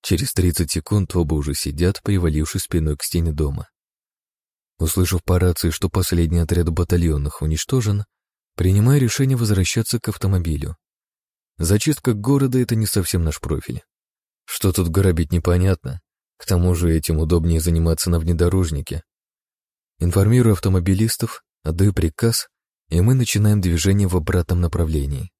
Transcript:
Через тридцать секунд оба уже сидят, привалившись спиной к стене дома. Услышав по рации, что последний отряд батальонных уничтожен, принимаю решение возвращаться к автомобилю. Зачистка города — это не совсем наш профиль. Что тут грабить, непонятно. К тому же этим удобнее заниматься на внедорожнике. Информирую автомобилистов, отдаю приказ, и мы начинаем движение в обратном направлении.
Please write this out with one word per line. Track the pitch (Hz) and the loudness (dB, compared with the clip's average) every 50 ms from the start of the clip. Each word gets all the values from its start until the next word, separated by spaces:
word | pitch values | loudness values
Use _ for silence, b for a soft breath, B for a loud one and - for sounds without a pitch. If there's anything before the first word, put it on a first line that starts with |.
| - | -2
Через | - 95 80 139 - - | -2 -2 -2 -2 -2 -2
тридцать | - 90 90 82 - 87 76 | 0 0 0 0 0 -4 -4
секунд | - 82 - - 104 104 95 - - | -4 -6 -4 -2 -2 -2 -2 0 -2
оба | 92 85 71 80 | -2 0 0 -2
уже | 76 71 73 71 | -2 -2 -4 -6
сидят, | - - 76 73 73 85 90 98 - | -6 -6 -8 -4 0 0 0 0 -2
привалившись | _ - 101 95 87 82 76 76 78 - - 92 - | _ -2 -2 0 0 0 0 0 -2 -2 -4 -8 -6
спиной | - - 85 78 78 73 71 | -2 -2 -2 0 0 -4 -4
к | - | -6
стене | - - 87 82 82 | -4 -2 -2 -2 -2
дома. | 76 73 78 71 69 - - _ _ _ _ _ _ _ _ _ _ _ _ _ _ _ _ _ _ _ _ _ _ _ | -2 -2 -2 -4 -4 -6 -10 _ _ _ _ _ _ _ _ _ _ _ _ _ _ _ _ _ _ _ _ _ _ _
Услышав | 87 78 - 98 90 85 95 87 _ | -4 -2 0 0 0 0 0 -4 _
по | - 90 90 | 0 0 2
рации, | 90 90 85 - - 85 | 2 2 0 0 -2 -2
что | 80 - - 87 | -2 -2 -4 -2
последний | - 98 90 - - 85 85 80 82 87 | -2 -2 -2 0 0 0 2 2 2 0
отряд | 85 80 85 85 85 82 | 0 0 0 0 0 0
батальонных | 80 82 87 - - 87 85 82 76 73 71 73 - - 76 | 0 -2 -2 0 0 2 2 2 0 0 -2 -4 -6 -4 -4
уничтожен, | 78 80 78 - - - 131 113 104 104 104 104 _ _ _ _ _ _ _ _ _ _ | -4 -2 -4 -4 -2 -2 -2 0 0 -2 -2 -4 _ _ _ _ _ _ _ _ _ _
принимаю | - 87 92 95 104 104 123 139 147 | 0 2 2 4 4 6 6 4 4
решение | 131 113 - - 135 131 135 123 | 4 2 0 0 0 0 2 0
возвращаться | 117 107 104 95 92 - - 117 113 - - 117 | 0 0 2 2 2 0 0 -2 -2 -2 -4 -4
к | _ - | _ -4
автомобилю. | - - - 95 98 92 82 85 78 73 71 71 78 _ _ _ _ _ _ _ _ _ _ _ _ _ _ _ _ _ | -8 -4 -2 0 0 0 0 -2 -4 -4 -4 -8 -8 _ _ _ _ _ _ _ _ _ _ _ _ _ _ _ _ _
Зачистка | 85 82 98 110 - 156 151 - _ 131 113 | 0 2 2 2 2 0 -2 0 _ -2 -2
города — | 104 101 127 143 139 135 131 123 131 | -2 0 0 2 2 2 2 0 0
это | 123 - 120 | 0 0 0
не | 113 110 98 | -2 0 0
совсем | - 104 90 - - 90 85 | 0 -2 -2 0 -2 0 0
наш | 80 71 - | -2 -4 -4
профиль. | - - 76 69 - - 62 - - _ _ _ _ _ _ _ _ _ _ _ _ | -6 -6 -6 -6 -4 -8 -10 -10 -12 _ _ _ _ _ _ _ _ _ _ _ _
Что | - - - - 98 | -12 -10 -2 0 0
тут | 90 - 92 85 | 2 2 0 0
грабить, | 80 95 95 95 87 80 85 - | 2 2 2 2 2 2 0 0
непонятно. | - 87 - - 87 90 90 95 95 - _ - - 90 _ _ _ _ _ _ _ _ | 0 0 2 2 2 2 2 2 0 0 _ -10 -10 -10 _ _ _ _ _ _ _ _
К | - - | -4 -2
тому | 95 87 90 90 90 | 0 2 2 2 2
же | 78 85 85 | 2 2 2
этим | 80 80 73 - 82 76 | 2 0 0 0 -2 -2
удобнее | 80 78 90 87 78 85 82 82 | 0 2 0 2 2 2 0 0
заниматься | 78 85 82 82 82 85 82 - - 90 | 2 0 0 2 2 0 0 0 0 -2
на | 87 82 | -2 0
внедорожнике. | 80 82 87 80 87 87 87 95 92 80 76 69 69 - - 76 - _ _ _ _ _ _ _ _ _ _ _ _ _ _ _ _ _ _ _ | 0 0 0 2 2 2 2 2 0 0 -2 -6 -6 -8 -10 -12 -12 _ _ _ _ _ _ _ _ _ _ _ _ _ _ _ _ _ _ _
Информирую | - 87 85 98 98 107 117 123 120 117 104 | -2 0 2 2 2 4 4 4 4 4 2
автомобилистов, | - - 101 92 92 85 98 95 92 110 113 - - - 110 - - _ _ _ _ | 2 0 0 0 0 2 0 0 2 0 -2 -2 -4 -6 -8 -8 -14 _ _ _ _
отдаю | _ 76 82 85 98 104 95 | _ -6 0 2 2 2 2
приказ, | - 85 82 - - - 117 113 - - _ _ _ _ _ _ _ _ _ | 0 -2 -2 -2 0 -2 0 0 -2 -8 _ _ _ _ _ _ _ _ _
и | 76 85 | 0 2
мы | 95 113 131 | 4 4 2
начинаем | 131 123 - - 104 104 104 107 104 | 2 0 0 0 0 2 2 2 2
движение | 92 92 85 82 76 98 95 101 101 92 | 2 0 0 2 2 2 2 2 2 2
в | 90 | 0
обратном | 90 78 - - 90 82 - 90 87 | -2 -2 0 0 0 0 0 0 0
направлении. | 87 85 - 85 85 80 78 76 69 69 71 65 58 - _ _ | 0 -2 0 -2 -2 0 0 -2 -2 -4 -6 -8 -8 -12 _ _